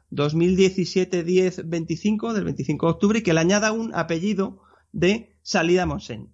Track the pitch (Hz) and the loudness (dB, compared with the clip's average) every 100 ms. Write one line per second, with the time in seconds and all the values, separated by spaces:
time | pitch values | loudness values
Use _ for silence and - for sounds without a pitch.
0 | - - 147 160 180 185 190 190 170 190 | -12 -2 0 2 2 4 4 2 -2 -2
1 | 180 180 165 185 185 180 165 170 160 165 | -2 -2 2 2 2 -2 -6 -6 -4 -2
2 | 208 214 226 214 170 143 139 147 165 165 | -2 -2 -2 -4 -4 -4 -4 0 0 2
3 | 202 226 185 160 170 208 214 226 226 - | 2 2 2 2 4 2 2 -2 -4 -6
4 | 165 165 202 196 190 - _ _ _ - | -4 -2 -2 -2 -4 -6 _ _ _ 0
5 | 180 220 - _ - 185 165 180 170 139 | 2 0 -4 _ -4 0 2 2 2 -4
6 | - 113 - | -8 -14 -14